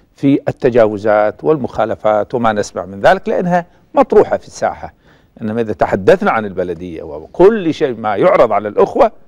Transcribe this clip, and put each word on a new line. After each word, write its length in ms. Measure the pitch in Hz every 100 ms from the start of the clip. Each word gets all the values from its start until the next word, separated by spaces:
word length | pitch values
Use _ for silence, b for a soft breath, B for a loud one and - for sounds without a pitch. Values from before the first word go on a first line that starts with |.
| b _
في 240 | 139 139 -
التجاوزات 960 | - 131 120 107 107 107 104 107 -
والمخالفات 920 | 147 156 117 - 110 98 107 107 104 123
وما 180 | 117
نسمع 320 | 104 101 104 90
من 140 | 98
ذلك، 300 | 127 190 -
لأنها 360 | - 180 175 170 b b
مطروحة 440 | 302 - 214 - 101
في 100 | -
الساحة. 460 | - 107 - 92 _ b b b -
إنما 200 | 110 113
إذا 120 | 110
تحدثنا 580 | 104 117 101 98 185 202
عن 140 | 117 104
البلدية 580 | 90 90 82 90 80
وكل 680 | 82 76 80 - 185 226 165
شيء 220 | - 147 110
ما 200 | 107 101
يعرض 360 | - - 123
على 160 | 101 107
الأخوة 440 | - 196 247 233 -